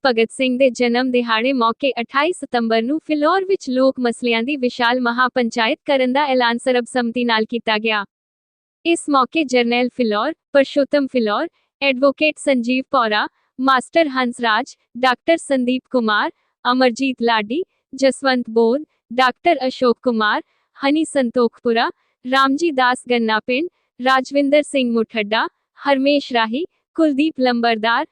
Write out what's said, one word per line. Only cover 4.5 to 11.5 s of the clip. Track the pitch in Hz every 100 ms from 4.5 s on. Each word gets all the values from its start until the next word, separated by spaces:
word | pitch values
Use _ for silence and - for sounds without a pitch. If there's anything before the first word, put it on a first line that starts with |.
| 294
ਵਿਸ਼ਾਲ | 247 - 233 254
ਮਹਾਪੰਚਾਇਤ | 240 233 254 - 233 240 226 311 -
ਕਰਨ | 277 254
ਦਾ | 262 294
ਐਲਾਨ | 262 233 233
ਸਰਬਸੰਮਤੀ | 269 247 240 254 233 240
ਨਾਲ | 240 220 220
ਕੀਤਾ | 240 - 214
ਗਿਆ। | 220 214 196 _ _ _ _ _ _ _ 330
ਇਸ | 339 -
ਮੌਕੇ | 277 254 330
ਜਰਨੈਲ | 277 254 240 240 247
ਫਿਲੌਰ, | - 233 208 262 330 _
ਪਰਸ਼ੋਤਮ | 277 269 285 269 294 269
ਫਿਲੌਰ, | 254 214 214 339